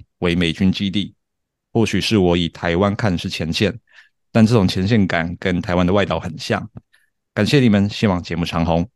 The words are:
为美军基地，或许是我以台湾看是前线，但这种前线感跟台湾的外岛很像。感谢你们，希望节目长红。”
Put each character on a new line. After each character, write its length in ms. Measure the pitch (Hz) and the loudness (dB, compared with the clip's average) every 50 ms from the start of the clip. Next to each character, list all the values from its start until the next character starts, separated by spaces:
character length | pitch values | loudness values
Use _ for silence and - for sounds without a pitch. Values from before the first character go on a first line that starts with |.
| - _ _ - | -14 _ _ -4
为 160 | 87 87 85 | -2 -2 0
美 180 | 87 87 82 | 0 0 -2
军 200 | 78 - 98 95 | 0 0 0 0
基 180 | - - 101 98 | 0 0 -4 -4
地， 240 | 90 104 90 - - _ _ _ _ _ _ _ _ _ _ _ | -4 -4 -6 -6 -12 _ _ _ _ _ _ _ _ _ _ _
或 140 | - 117 110 | 0 0 0
许 140 | - - 92 | 0 0 -2
是 180 | - - 113 101 | 0 2 2 4
我 180 | 90 87 87 | 4 4 2
以 120 | 90 85 82 | 2 0 -4
台 280 | - - - 87 85 | -6 -4 -2 -2 0
湾 200 | 87 101 101 98 | 2 0 0 0
看 200 | - - 104 87 | 0 -2 -2 -2
是 120 | 80 - 92 | -2 -4 -8
前 220 | - - 87 80 | -8 -6 -6 -4
线， 260 | 80 - 110 90 - - _ _ _ - - _ _ _ _ _ | -2 0 0 -2 -2 -6 _ _ _ -20 -20 _ _ _ _ _
但 120 | - 117 110 | 2 4 4
这 100 | 107 123 | 4 4
种 120 | 110 92 | 4 2
前 220 | 92 - 98 92 98 | 2 0 0 0 0
线 180 | 120 107 95 | 2 2 2
感 280 | 85 87 85 80 87 90 | 2 0 -2 -2 -4 -6
跟 260 | - - 95 90 85 | -6 -4 -2 -2 -2
台 140 | - - 87 | -2 -2 0
湾 100 | 90 90 | 0 2
的 60 | 87 | 2
外 120 | 98 104 92 | 2 0 0
岛 140 | 82 82 82 | 0 -2 -6
很 180 | - 87 78 | -6 -8 -12
像。 320 | - - - 110 92 - - - - _ _ _ _ _ _ _ _ _ _ | -10 -6 -4 -4 -4 -6 -10 -16 -20 _ _ _ _ _ _ _ _ _ _
感 140 | - 107 104 | -2 -2 0
谢 140 | - 151 139 | 2 4 4
你 80 | 127 113 | 4 4
们， 200 | 101 101 101 101 | 4 4 2 0
希 200 | - - - 104 | -2 0 0 0
望 120 | 90 87 | 0 -2
节 140 | - - 85 | -4 -6 -4
目 100 | 85 85 | -4 -4
长 220 | - - 85 82 | -4 -2 -2 0
红。” 240 | 85 82 85 87 - _ | 0 0 0 -2 -4 _